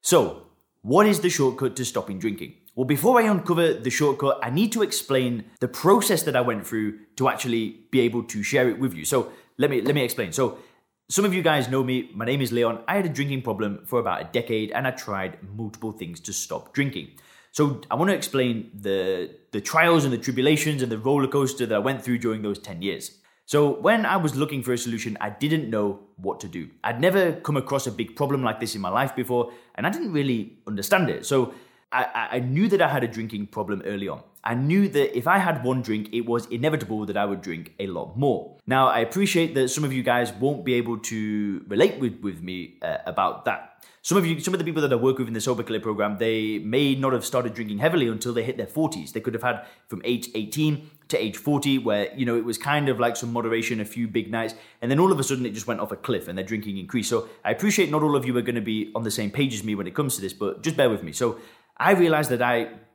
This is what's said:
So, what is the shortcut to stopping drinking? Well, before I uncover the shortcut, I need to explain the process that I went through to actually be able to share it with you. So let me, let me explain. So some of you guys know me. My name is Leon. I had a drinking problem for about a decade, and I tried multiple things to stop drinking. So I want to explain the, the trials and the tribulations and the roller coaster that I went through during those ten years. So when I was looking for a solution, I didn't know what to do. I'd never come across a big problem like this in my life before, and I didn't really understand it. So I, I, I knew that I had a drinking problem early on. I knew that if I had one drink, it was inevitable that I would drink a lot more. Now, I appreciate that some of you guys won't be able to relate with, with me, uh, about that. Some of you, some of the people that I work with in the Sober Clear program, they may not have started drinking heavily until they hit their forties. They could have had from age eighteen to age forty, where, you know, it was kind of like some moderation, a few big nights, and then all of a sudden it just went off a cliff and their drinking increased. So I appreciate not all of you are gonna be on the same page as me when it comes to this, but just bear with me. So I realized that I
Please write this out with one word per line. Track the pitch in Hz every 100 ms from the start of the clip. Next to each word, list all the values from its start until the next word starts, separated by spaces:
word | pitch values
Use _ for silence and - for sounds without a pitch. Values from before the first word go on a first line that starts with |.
So, | - 175 101 - - _ _ _
what | 101 156 214
is | 185
the | 180
shortcut | - 131 123 135
to | -
stopping | 120 - 92 95
drinking? | 107 104 78 - - -
Well, |
before | 127 143 196 247
I |
uncover | 220 196 - 170 165
the | 127 123
shortcut, | 123 147 135 139 -
I | 117
need | 127 226
to | 226
explain | 208 - - 135 127 120 - _
the | 123
process | - 165 202 196 165
that | 156 127
I |
went | 123 110
through | 92 113 107 104 - -
to | 131
actually | - 123 117 110 - -
be | 127
able | 120 117
to | 107 107
share | 101 135 127
it | 107
with | 131
you. | 80
So | 76 135 - - _ -
let | 143
me, | 131
let | 113 147
me |
explain. | 123 - 101
So | 82 123 - - _ _ _ _
some | -
of | 202
you | 185
guys | 165 151 120
know | 135
me. | 127 127 -
My | 95 113
name | 139
is | 127
Leon. | 120 117 113 -
I |
had | 196 180
a |
drinking | 127 143 139
problem | 120 101 104 101 -
for | 123
about | 110 87
a | 82
decade, | 123 117 113 107
and | - 143
I |
tried | - - 98 92 -
multiple | 98 104 110 104 110
things | 107 85 85
to | -
stop | 98 - - -
drinking. | - 139 95 73 - - - _
So | - 147 120 -
I |
want | 120 185
to | 185
explain | - 139 127 113 -
the, | 101 101 98 92 92 87 - _
the | 107
trials | - 160 170 165
and | 139
the | 120
tribulations | 117 123 135 151 151 147
and | 123
the | 110
roller | 117 147 175
coaster | 143 135 131 117
that | 107
I |
went | 113 135
through | 123 120
during | 120 110
those | 104 101
ten | - 85
years. | 98 87 - _ _ _ -
So | 147 147 143
when | 185 226
I | 220 190
was | 156
looking | 127 147 139
for | 120
a | 120
solution, | 120 117 117 104
I | 107
didn't | 104 147 160 123
know | 110 104 98 - -
what | 95 92
to | 98
do. | 87 76 -
I'd | - 120
never | 170 190 175
come | 156 - 147
across | 127 139 131
a |
big | 101 113 -
problem | 143 139
like | 123 110
this | 113
in | 107
my | 92
life | 101 135
before, | - 123 123 117 - _ -
and | 135
I |
didn't | 311 320
really | 151 139 117 101 - -
understand | 104 98 196 151
it. | - -
So | 135 120 - - _ _
I, | 123
I, | 127 113 113
I | 123
knew | 127 139 208
that | 196
I | 160
had | 139
a | 120
drinking | 110 110 107 101
problem | - 101 101
early | 90 101 98
on. | 76 - -
I | 104 120
knew | 139 185 196
that | 143 139 120
if | 120
I | 190
had | 180 151
one | 123 131
drink, | 113 107 107
it | 117 117
was | 117 113
inevitable | 117 147 156 104 110 104
that | 101
I |
would | 104 98
drink | 92 85 82 _
a | 98
lot | 85 67 98
more. | 143 202 - - -
Now, | 131 131
I | 120
appreciate | 117 185 196 170 160
that | 139 127
some | 131
of | 147
you | 131
guys | 127 123 120
won't | - 131 143
be | 131
able | 123 117 113
to | - 110 107 104 104 95 -
relate | 101 190 -
with, | 127 87
with | 101 82
me, | 87 92 85 -
uh, | 85 76 -
about | 90 92 -
that. | - 101 - _ - _
Some | - 196
of | 170
you, | 160
some | 139
of | 180
the | 165
people | 156
that | 143
I | 123
work | 127 131
with | 117
in |
the | 113
Sober | 117 120
Clear | 117 110
program, | 110 107 104 101
they | 113 113 107 107
may | 107 127 143
not | 135 135
have | 127
started | - 131 120
drinking | 113 110 101
heavily | 151 170 123
until | 110 123
they | 117
hit | 113 123
their | 104
forties. | 151 156 104 73
They | 113
could | 123
have | 113
had | 123 120 - - _
from | 104
age | - 123 120
eighteen | 113 104 147 156 147 - _ _
to | 143
age | 107 95
forty, | - 147 139 135
where, | 113 104 101
you | 135 120
know, | 117
it |
was | 113 110
kind | 143 147 143
of | 117
like | 120 -
some | 120
moderation, | 117 113 117 113 113
a | 104
few | - 113
big | 113 98
nights, | 113 113 - - _
and | 120
then | 139
all | 185
of | 160
a |
sudden | 131 135 123
it |
just | 107 110
went | 110
off | 104
a | 104
cliff | - 104 -
and | 92
their |
drinking | 95 110 104 98
increased. | 92 120 101
So | 117 - - -
I |
appreciate | 120 208 202 160
not | 151
all | 151
of | 143 123
you | 123
are |
gonna | 117 117
be | 107 110 -
on | 113
the | 113
same | 107 104
page | 120 135
as | 110
me | 107
when | 101 92
it |
comes | 117 139 -
to |
this, | 95
but | - 101 -
just | 160 156
bear | 131
with | 104
me. | 87
So | - 120 - - - _ -
I | 160
realized | 196 170 156 143
that | 123
I | 123 120 113 - -